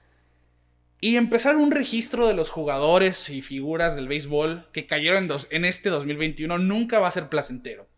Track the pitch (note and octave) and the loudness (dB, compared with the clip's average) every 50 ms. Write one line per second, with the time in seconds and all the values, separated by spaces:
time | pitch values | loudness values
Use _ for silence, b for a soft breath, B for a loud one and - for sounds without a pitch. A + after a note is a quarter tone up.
0 | b b b b b b b b b b b _ _ _ _ _ _ _ _ _ | b b b b b b b b b b b _ _ _ _ _ _ _ _ _
1 | - G#3+ A#3 A#3+ A#3 A#3 A#3 A3+ A#3 C#4 D4+ D4+ D4 D4 C#4+ C#4+ B3+ - A3+ A#3 | 0 2 2 2 4 2 2 2 2 2 4 4 4 4 4 2 0 -2 -2 -4
2 | A3+ - - A#3 A#3+ A3+ G3+ F3 D#3 - - E3 D3+ D3 C#3+ C3+ D3 D#3 E3+ F#3 | -4 -4 0 2 2 2 2 2 -2 -4 -4 -6 -4 -2 0 2 4 4 6 6
3 | F#3+ F#3+ F3+ - - - C#3+ C3+ C3+ - C#3 C3+ C3+ D3+ D#3+ E3 E3+ E3+ D3+ C#3+ | 4 2 0 -2 -6 -8 -8 -10 -10 -10 -8 -8 -6 -4 -2 0 0 0 -2 -4
4 | C3 C3 C#3+ D3 C#3 C#3+ D3 D3 D#3 D#3+ E3 E3+ - _ - D#3 D3+ - D3+ D3+ | -4 -4 -4 -6 -4 -2 0 0 0 0 -2 -6 -10 _ -10 -10 -6 -4 -2 0
5 | D3 E3 F#3 G3 F#3+ E3 C#3+ C#3+ C3 - D3+ D#3+ E3+ F3+ F#3 - - G3+ F3 D3 | 2 2 2 2 2 0 -4 -4 -4 -4 -2 0 0 0 0 0 0 0 0 0
6 | C#3+ D3 D3 D3 D#3+ D#3+ D3 - D#3 D#3+ E3+ F3 F#3 F#3 G3+ A3+ A#3 A#3 A#3 G#3+ | -2 -4 -4 -2 -2 -4 -4 -4 -4 -2 0 0 2 2 2 0 0 2 2 2
7 | F#3+ F3+ F3 F#3 D#3+ C#3+ D#3+ D3+ C3+ - B2+ B2+ - B2 G#2+ G2 G2+ _ _ | 2 2 0 -4 -4 -2 -2 -4 -2 -4 -8 -12 -12 -14 -14 -16 -18 _ _